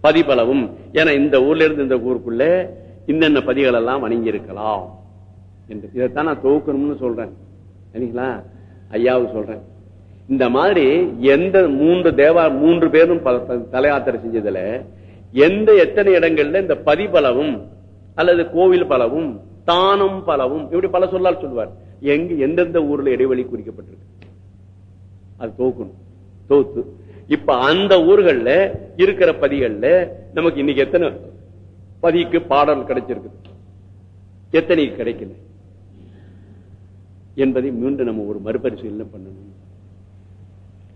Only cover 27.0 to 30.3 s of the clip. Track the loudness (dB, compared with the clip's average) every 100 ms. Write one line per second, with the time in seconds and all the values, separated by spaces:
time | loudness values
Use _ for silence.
27 | -20 -20 -4 -2 0 2 2 2 4 4
28 | 6 6 6 2 2 2 0 -4 -14 0
29 | 0 4 0 2 -2 0 -4 -2 2 2
30 | 0 -10 -8